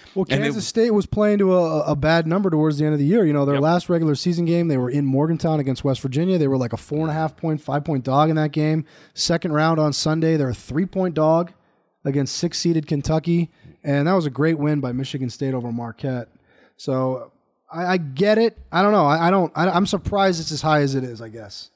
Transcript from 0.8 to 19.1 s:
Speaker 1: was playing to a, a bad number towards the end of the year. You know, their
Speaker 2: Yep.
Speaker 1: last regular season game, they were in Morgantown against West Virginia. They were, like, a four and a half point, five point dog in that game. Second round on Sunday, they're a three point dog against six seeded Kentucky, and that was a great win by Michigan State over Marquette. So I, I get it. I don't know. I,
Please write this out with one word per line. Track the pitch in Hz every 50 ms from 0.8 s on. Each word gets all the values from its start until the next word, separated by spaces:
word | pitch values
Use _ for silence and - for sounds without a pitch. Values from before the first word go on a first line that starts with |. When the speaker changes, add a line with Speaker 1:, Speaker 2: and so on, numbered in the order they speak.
| 226 240
Speaker 1:
was | 214 208 190 -
playing | - 208 208 208 208 202
to | 202 190 185
a, | 180 175 160 160 151 147
a | 156 -
bad | 143 135 151 165 170 165 160
number | 165 196 202 190
towards | 160 151 156 156 151 143
the | 156
end | 151 151
of | 147
the | 143 147
year. | 196 240 202
You | 156 147
know, | 147 139
their | 139 143
Speaker 2:
Yep. | 139 143
Speaker 1:
last | 156 170 175 - -
regular | 175 170 165 156 147
season | 135 - 180 170 165 175
game, | 165 170 170 170 165
they | 147 131
were | 127 123
in | 131 147 143
Morgantown | 135 131 135 151 160 170 156 - 165 156 151
against | 139 131 131 - -
West | 143 131 -
Virginia. | - 135 123 143 170 185 190 175
They | 151 135
were, | 135 131
like, | 127 117 -
a | 110
four | - - 151 151
and | 160 160
a | 151
half | 160 160 156 -
point, | - - 165 156 147
five | - - 135 143 135
point | - 151 135 117
dog | 135 131 139 151 160
in | 156
that | 156 151 151
game. | 143 156 151 156 156 160 147 - - - - _ _
Second | - - - 170 165 - 180 151
round | 151 156 160 165 156
on | 151 151
Sunday, | 143 - - 156 156 165 160 160 165 151
they're | 139 127
a | 113
three | - - - 123 151 196
point | 185 - 190 185 185 156
dog | 156 156 156 160 165 175 170 - _ _ _ _ _ _ _ _ _ _
against | 139 135 143 139 127 -
six | - - 170 - -
seeded | - 175 170 165 147
Kentucky, | - 160 143 139 - 156 160 - 165 170 170 170 - - _ _ - - _
and | - 139 139 143 143 165
that | 190
was | 190 160
a | 147
great | 120 123 147 160 165 151
win | 143 151 151 147
by | 131 127
Michigan | 123 127 135 131 - 135 131 120
State | - - 139 135 131
over | 127 120 120
Marquette. | 117 120 117 117 110 - - 139 127 123 117 - _ _ _ _ _ _ _ _ _ _
So | - - 135 131 131 131 131 123 - - _ _ _ _ _ _ _ _
I, | - 160 180 175 185
I | 185
get | 160 139 131 135 196 208 214 214
it. | 233 226 - - - - -
I | 170
don't | 196 208
know. | 214 202 156
I, | 143